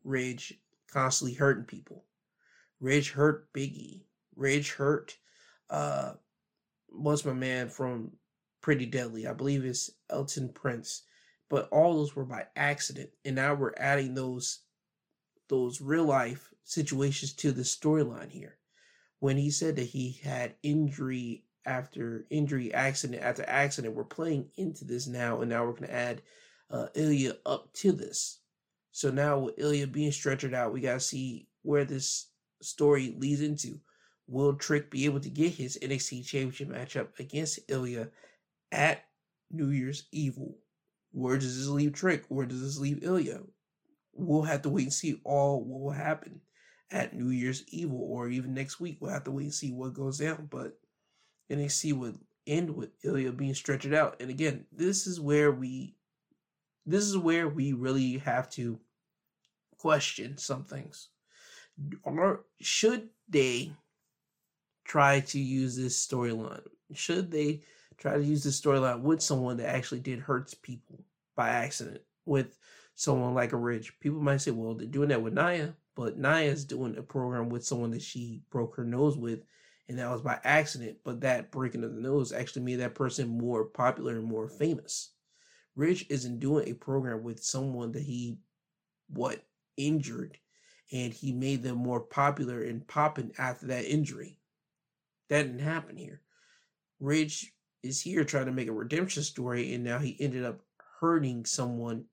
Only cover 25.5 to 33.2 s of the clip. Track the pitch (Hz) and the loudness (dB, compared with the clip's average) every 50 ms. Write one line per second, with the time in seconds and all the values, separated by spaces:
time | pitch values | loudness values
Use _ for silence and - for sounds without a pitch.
25.5 | 117 117 120 120 120 - - - 120 123 120 123 117 - - _ - - - - | 0 0 0 0 -2 -4 -8 -6 -4 -2 -2 -2 -4 -6 -10 _ -20 -20 -20 -20
26.5 | _ _ _ - - 123 117 - - 147 156 151 147 139 135 123 - - _ - | _ _ _ -8 -6 -6 -6 -4 -2 2 4 4 4 4 4 2 0 -2 _ -2
27.5 | 135 - - - - - - 196 156 139 - - - - - - - - _ _ | -2 -2 -4 -8 -8 2 4 4 4 4 0 -6 -4 -4 -4 -6 -8 -12 _ _
28.5 | _ _ _ _ _ _ _ _ - - - 139 131 139 143 147 143 139 131 120 | _ _ _ _ _ _ _ _ -6 -2 -2 0 2 2 2 4 2 2 2 -2
29.5 | - - 143 147 147 143 143 135 127 147 151 147 143 - - 139 135 135 143 131 | -2 0 0 2 2 2 0 0 0 0 0 0 0 0 0 -2 0 0 -2 -2
30.5 | 127 123 120 110 101 131 120 131 123 123 - - - 131 131 131 117 - - _ | 0 0 0 0 0 0 0 0 0 0 -2 -2 -2 -4 -4 -4 -6 -8 -12 _
31.5 | _ _ - - 147 143 139 135 139 135 135 - - - - - _ _ _ _ | _ _ 0 2 4 4 4 2 0 -2 -2 -2 -2 -4 -6 -10 _ _ _ _
32.5 | _ _ - - - - 147 147 147 135 131 127 - - | _ _ -12 -12 0 4 8 8 8 8 6 0 -2 -2